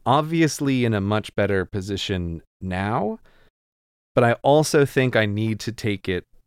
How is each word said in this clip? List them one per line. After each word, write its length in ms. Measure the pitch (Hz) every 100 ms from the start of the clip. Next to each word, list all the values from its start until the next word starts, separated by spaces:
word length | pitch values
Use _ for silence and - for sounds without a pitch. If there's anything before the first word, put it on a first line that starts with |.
obviously 800 | 117 139 151 165 156 - 139 131
in 100 | 117
a 60 | 104
much 340 | 98 107 -
better 300 | - 101 98
position 800 | 90 101 95 98 - 92 85 82 _ _
now, 580 | 92 90 101 127 214 220 _ _ _ _ _ _ _ _ _
but 100 | 123
I 80 | 117 117
also 420 | 135 151 151 156
think 320 | 139 135 131 117
I 100 | 107
need 340 | 104 110 104
to 120 | -
take 360 | 110 110 98 -
it 180 | 87 - -